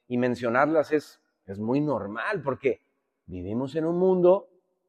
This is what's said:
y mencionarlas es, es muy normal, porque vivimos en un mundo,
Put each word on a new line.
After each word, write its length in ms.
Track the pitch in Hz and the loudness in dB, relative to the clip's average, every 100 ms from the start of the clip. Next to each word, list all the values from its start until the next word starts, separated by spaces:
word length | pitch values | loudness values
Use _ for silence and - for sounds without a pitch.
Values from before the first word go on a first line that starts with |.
| _ | _
y 120 | 123 | -2
mencionarlas 760 | 123 120 123 120 147 160 139 | 0 -2 -2 0 2 2 2
es, 300 | 151 - - _ _ - | -2 -2 -16 _ _ -16
es 120 | 98 | -8
muy 220 | 110 135 | -2 0
normal, 600 | 151 120 98 110 175 208 | 0 -2 -4 -6 -6 -4
porque 400 | 139 127 135 104 _ _ _ _ | -4 -2 -2 -2 _ _ _ _
vivimos 500 | - 92 90 113 135 | -14 -12 -6 -6 -4
en 120 | 156 160 | -4 -2
un 120 | 175 | 0
mundo, 520 | 185 185 180 196 - _ _ _ | 2 4 6 4 2 _ _ _